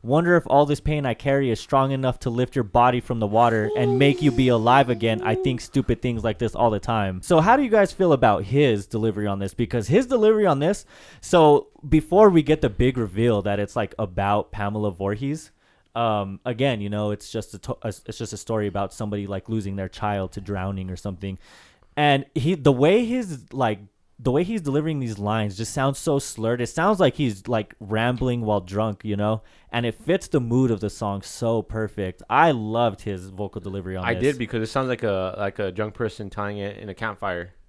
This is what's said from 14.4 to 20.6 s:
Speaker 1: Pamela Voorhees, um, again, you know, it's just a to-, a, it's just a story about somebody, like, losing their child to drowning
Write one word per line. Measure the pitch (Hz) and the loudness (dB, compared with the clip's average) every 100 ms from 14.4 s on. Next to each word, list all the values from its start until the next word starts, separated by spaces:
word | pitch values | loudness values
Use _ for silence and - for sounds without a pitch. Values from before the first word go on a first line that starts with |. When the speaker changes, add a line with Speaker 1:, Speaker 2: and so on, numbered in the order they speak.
| - | -2
Speaker 1:
Pamela | 107 101 107 104 | -6 -6 -2 -4
Voorhees, | 90 98 104 139 156 - _ _ _ _ 120 | -4 -4 -4 -6 -8 -10 _ _ _ _ -4
um, | 117 107 98 98 - | -2 0 -4 -8 -8
again, | 113 135 117 | -2 -2 -2
you | 101 | -4
know, | 104 104 | -4 -4
it's | 104 - | -6 -8
just | 113 107 98 | -10 -10 -14
a | |
to-, | - - | -10 -8
a, | 113 | -8
it's | 98 - 107 | -10 -14 -12
just | 113 | -10
a | 110 | -10
story | - 110 104 | -6 -4 -2
about | 98 98 | -4 -6
somebody, | - 107 104 101 | -6 -8 -6 -6
like, | 98 - | -8 -6
losing | 110 98 98 | -6 -4 -8
their | 95 | -8
child | - 104 101 92 | -6 -4 -4 -6
to | - | -10
drowning | 98 101 | -8 -6